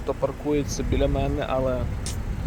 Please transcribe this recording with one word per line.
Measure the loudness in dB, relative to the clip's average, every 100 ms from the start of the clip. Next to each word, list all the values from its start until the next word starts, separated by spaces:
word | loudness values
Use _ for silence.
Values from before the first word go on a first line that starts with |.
хто | -4
паркується | -2 -2 -2 0 0 0 -2
біля | 2 4 4
мене, | 2 2 0 0
але | 0 2 0 0 -2 -4 -4 -4 -2